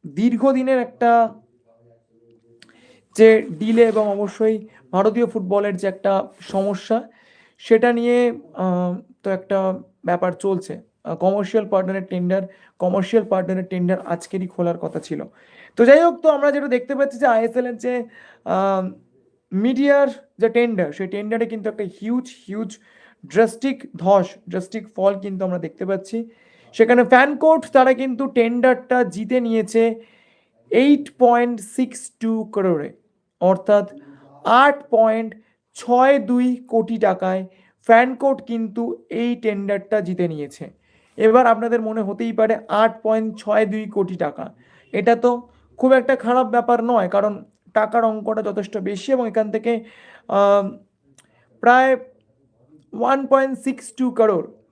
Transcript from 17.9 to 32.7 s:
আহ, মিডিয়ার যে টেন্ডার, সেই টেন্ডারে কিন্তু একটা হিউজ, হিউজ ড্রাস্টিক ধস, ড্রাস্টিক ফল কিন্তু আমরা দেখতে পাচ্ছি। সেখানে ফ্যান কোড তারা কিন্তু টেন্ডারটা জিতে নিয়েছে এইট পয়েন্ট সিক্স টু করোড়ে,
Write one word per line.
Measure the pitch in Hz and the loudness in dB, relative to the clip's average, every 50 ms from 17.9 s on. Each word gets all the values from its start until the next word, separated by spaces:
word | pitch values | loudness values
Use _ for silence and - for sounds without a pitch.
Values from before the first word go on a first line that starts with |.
| 247 247 233 240 _ - - - _ _ _ | -4 -4 -6 -10 _ -20 -20 -20 _ _ _
আহ, | - 180 190 190 196 196 190 185 185 - - _ _ _ _ _ _ _ _ _ _ | -4 -2 -2 0 0 -2 -2 -4 -6 -10 -14 _ _ _ _ _ _ _ _ _ _
মিডিয়ার | 180 190 214 247 262 254 277 285 285 285 285 277 277 - _ _ _ - | -4 -2 -2 0 0 0 2 2 4 4 2 0 -2 -10 _ _ _ -2
যে | 214 226 | -2 0
টেন্ডার, | 226 233 240 233 226 185 175 147 | 2 0 0 0 0 -2 -4 -4
সেই | 147 - 190 180 | -4 -8 -10 -8
টেন্ডারে | 190 202 208 214 226 226 233 | -8 -8 -6 -6 -4 -4 -4
কিন্তু | - 226 220 202 214 | -4 -6 -8 -8 -8
একটা | 208 220 208 | -8 -6 -10
হিউজ, | 180 - - 202 220 240 247 247 - - _ _ - | -10 -10 -10 -6 -4 -4 -4 -6 -8 -20 _ _ -12
হিউজ | 190 214 220 185 - _ _ _ _ _ _ _ _ _ - | -10 -10 -10 -10 -12 _ _ _ _ _ _ _ _ _ -20
ড্রাস্টিক | 139 - 196 226 220 220 226 - 269 262 - - - - | -4 2 2 2 2 0 -4 -4 -4 -4 -6 -12 -20 -16
ধস, | 170 165 190 202 196 180 - - - _ - | -6 2 2 4 4 2 -2 -8 -20 _ -10
ড্রাস্টিক | 180 190 185 - - 220 - - _ | -8 -8 -8 -8 -14 -14 -14 -12 _
ফল | - 190 196 202 196 | 0 0 0 0 -2
কিন্তু | 190 202 190 185 190 | -10 -10 -8 -6 -6
আমরা | 185 180 175 | -6 -6 -6
দেখতে | 170 160 - - 190 | -8 -10 -10 -10 -6
পাচ্ছি। | 185 196 185 190 - 226 226 233 226 _ _ _ _ _ _ _ _ | -6 -6 -6 -6 -8 -10 -10 -10 -10 _ _ _ _ _ _ _ _
সেখানে | - - 226 226 247 247 240 | 2 2 4 4 4 2 4
ফ্যান | - 254 247 269 285 294 | 6 6 4 4 2 0
কোড | 240 311 311 320 320 320 - | 2 4 4 4 4 0 2
তারা | - 269 254 262 | 2 4 4 4
কিন্তু | 262 247 269 269 247 226 277 | 2 0 -2 -6 -4 -4 -6
টেন্ডারটা | 233 - 247 226 233 240 240 240 254 247 247 254 _ 254 247 247 | -2 0 0 0 2 0 2 2 2 2 0 -2 _ 0 0 0
জিতে | 185 175 196 220 - 254 254 | -2 -4 -10 -6 -2 -2 -2
নিয়েছে | 240 226 226 226 214 214 - 226 226 233 220 226 - _ _ _ _ _ _ _ _ _ _ _ _ _ | 0 0 -2 -2 -2 0 0 0 2 2 -2 -6 -14 _ _ _ _ _ _ _ _ _ _ _ _ _
এইট | - 226 262 285 294 277 285 - _ _ | 2 2 6 4 4 2 2 -12 _ _
পয়েন্ট | 254 247 240 240 240 240 240 214 | 4 4 4 4 2 -2 -4 -8
সিক্স | 185 - - - 254 254 - - - - _ _ | -10 -10 -4 -4 -4 -4 -6 -18 -18 -20 _ _
টু | 226 226 226 226 214 | -4 -4 -4 -4 -6
করোড়ে, | 214 - 208 190 185 | -6 -4 -2 0 0